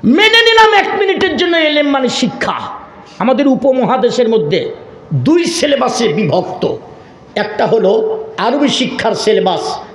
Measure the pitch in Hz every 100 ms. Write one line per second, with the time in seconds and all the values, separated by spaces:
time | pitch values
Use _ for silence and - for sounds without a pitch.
0 | - 294 427 453 466 453 440 415 370 -
1 | 392 381 381 302 349 339 311 294 294 277
2 | 254 - 226 - - 139 - - - -
3 | - - 208 262 285 262 277 262 247 262
4 | 240 240 226 220 147 165 117 - - -
5 | - 139 127 339 339 - 302 277 254 247
6 | 233 208 196 185 180 - - - - -
7 | - - - - 208 - - 226 185 220
8 | - - - - 208 277 285 - 247 -
9 | 233 - - 202 185 165 - - -